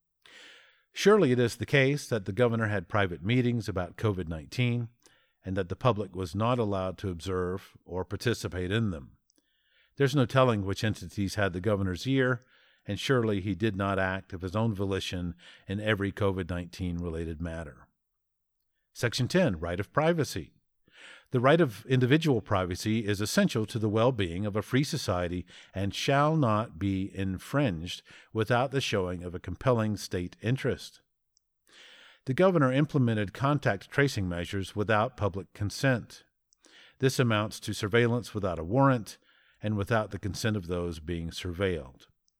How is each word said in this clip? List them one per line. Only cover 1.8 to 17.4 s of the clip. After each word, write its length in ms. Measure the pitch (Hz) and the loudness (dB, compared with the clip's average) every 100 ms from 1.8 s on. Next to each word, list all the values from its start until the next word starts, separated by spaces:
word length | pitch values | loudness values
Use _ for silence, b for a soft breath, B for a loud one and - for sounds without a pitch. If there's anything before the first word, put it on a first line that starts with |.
| 131 147 - | 4 2 -2
that 180 | 117 98 | -4 -2
the 80 | |
governor 340 | 95 123 113 110 | 2 2 2 0
had 220 | 104 87 | -2 -2
private 340 | 110 98 87 | 0 0 -2
meetings 460 | 95 123 120 120 107 | 0 2 2 0 -2
about 260 | 92 87 - | -4 -4 -2
covid 320 | 110 92 85 | -2 -2 -4
nineteen 640 | 82 71 - 123 120 117 _ b b b b - | -8 -6 -2 0 0 -4 _ b b b b -6
and 100 | 95 | -4
that 140 | 90 | -4
the 60 | 98 | 0
public 360 | 131 104 104 | 2 2 -2
was 220 | 90 90 101 | -6 -6 -2
not 240 | 110 123 | 0 0
allowed 380 | 107 98 92 90 | 0 -2 -4 -4
to 120 | 98 | -6
observe 640 | 87 87 92 90 92 - - - | -6 -4 -2 -2 -4 -10 -20 -10
or 180 | 87 | -8
participate 680 | 92 98 123 110 101 82 90 | -6 -4 -2 -2 -4 -4 -2
in 220 | 107 113 | 0 0
them. 200 | 82 65 - _ _ _ _ _ _ _ - | -4 -10 -20 _ _ _ _ _ _ _ -2
There's 180 | 139 | 2
no 120 | 143 120 | 2 2
telling 400 | 135 131 110 95 | 4 4 4 0
which 180 | 95 | -2
entities 520 | 113 95 87 - 98 - | -2 -2 -6 -4 -2 0
had 180 | 98 | -2
the 80 | 87 | 0
governor's 440 | 95 101 98 87 127 | 0 0 0 -2 0
ear, 360 | 135 127 123 b b b b - | 2 2 0 b b b b -8
and 140 | 98 | -4
surely 400 | - 131 113 101 | 0 2 2 0
he 160 | 98 87 | -2 0
did 220 | 110 95 | 0 0
not 200 | 98 95 | 0 0
act 360 | 95 95 - | 0 -2 -8
of 80 | 92 | -10
his 160 | 92 107 | -4 0
own 160 | 117 | 0
volition 640 | 95 98 95 - 92 87 85 B B - | 0 -2 -2 -4 -4 -6 -8 B B -8
in 100 | 101 | -4
every 320 | 107 107 98 | 0 0 0
covid 380 | - 101 92 87 | 0 0 0 -4
nineteen 480 | 90 85 - 92 85 | -6 -8 -6 -4 -4
related 420 | 87 82 82 | -4 -6 -6
matter. 480 | 80 | -6